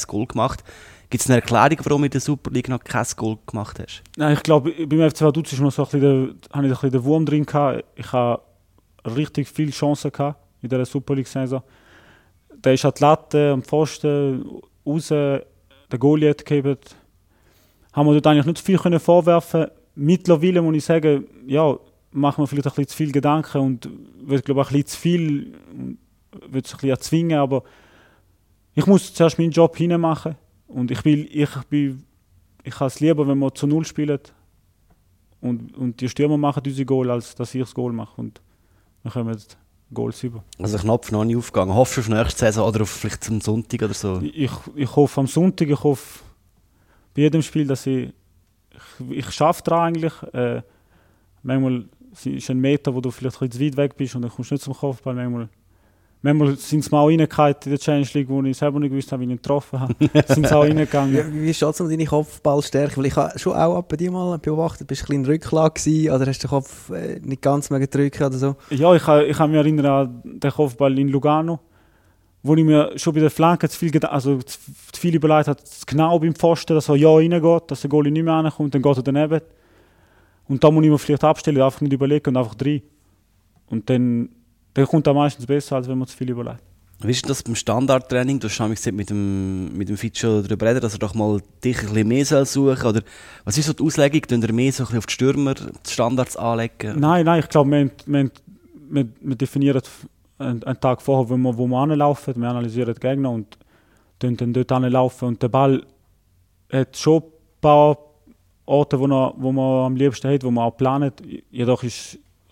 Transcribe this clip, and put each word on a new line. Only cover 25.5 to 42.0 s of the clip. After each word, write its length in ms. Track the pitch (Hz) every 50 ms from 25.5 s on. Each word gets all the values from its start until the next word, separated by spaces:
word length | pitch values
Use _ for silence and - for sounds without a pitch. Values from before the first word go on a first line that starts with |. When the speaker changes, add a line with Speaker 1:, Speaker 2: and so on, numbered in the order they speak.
| - - - - - 135 131 127 - - _ _ _ _ _ _ - - - -
Speaker 2:
wird 200 | 131 131 - -
es 60 | -
ein 40 | -
bisschen 120 | - 135
erzwingen, 500 | 131 - - - 160 165 170 165 160 147
aber 240 | 139 127 139 127 - - _ _ _ _ _ _ _ _ _ _ _ _ _ _ _ _ _ _ _ _ _
ich 100 | 151 -
muss 260 | 190 202 180 - - -
zuerst 240 | - 165 160 - -
meinen 100 | 165 165
Job 240 | 147 170 165 160 - -
hinmachen 580 | 165 175 175 170 165 160 156 - - 160 147 - _ _ _ _ _ -
und 240 | - 127 123 117
ich 120 | 123 - -
will, 240 | 156 147 147 147 -
ich 180 | - 147 143 - - 135 123 -
bin, 320 | 147 147 143 139 131 139 - _ _ _ _ _ _ _ _ _ _ _ _
ich 120 | 120 - -
habe 60 | 139 131
es 120 | - -
lieber, 280 | 147 160 160 147 147 139
wenn 120 | 139 139
wir 120 | 135 135 -
zu 100 | - 147
Null 200 | 143 151 160 160
spielen 340 | - - - 151 147 143 135 - - _ _ _ _ _ _ _ _ _ _ _ _ _ _ _ _ _ _ _ _ _ _
und, 340 | - 123 120 113 117 - -
und 240 | - 131 123 117 -
die 80 | 123 120
Stürmer 280 | - - 147 147 151 147
machen 240 | 147 143 139 147 127
unsere 220 | 139 131 135 135
Goal, 240 | 123 135 131 127 123
als 240 | 120 120 113 - -
dass 220 | - 123 - -
ich 60 | 127
das 120 | 123 - -
Goal 200 | 120 123 123 117
mache 280 | 113 110 - _ -
und 180 | 117 107 - _ _ _ _ _ _ _ _ _ _ _ _ _ -
wir 80 | 113
kommen 240 | - 127 113 113 113 107 - - - _ _ _ _ _ _ _ 113
Goals 300 | 117 117 117 113 - -
über. 200 | 120 117 110 - _ - -
Speaker 1:
Also 180 | 90 104 107 98
Knopf 340 | 92 110 135 131 - -
noch 140 | 107 104 107
nie 100 | 117 117
aufgegangen. 380 | 120 117 - - 104 92 95 92
Hoffst 240 | 117 127 - -
du 40 | 135